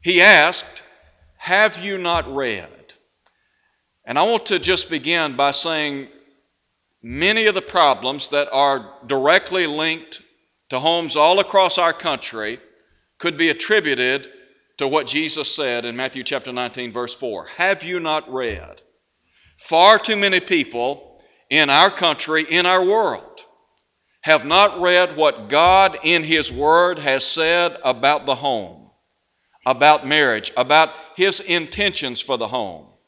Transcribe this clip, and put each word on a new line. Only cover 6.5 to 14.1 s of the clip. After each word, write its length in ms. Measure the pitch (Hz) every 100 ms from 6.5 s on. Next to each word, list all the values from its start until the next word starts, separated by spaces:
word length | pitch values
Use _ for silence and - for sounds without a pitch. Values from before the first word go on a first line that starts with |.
| _ _ _ _ _
many 460 | 117 131 180 220 214
of 60 |
the 60 | 190
problems 680 | - 185 151 127 131 143 -
that 200 | 143 143
are 440 | 135 139 139 104 - 117
directly 600 | 135 139 185 - 185 165
linked 560 | 151 160 165 160 - _ _ _ _ _
to 80 | 131
homes 380 | 151 170 160 151
all 220 | 151 190
across 380 | 196 196 185 -
our 160 | 170
country 680 | 160 170 139 - 113 107 120 _ _ _ _ _ _
could 180 | 170 151
be 140 | 165
attributed 840 | 143 - 214 156 127 123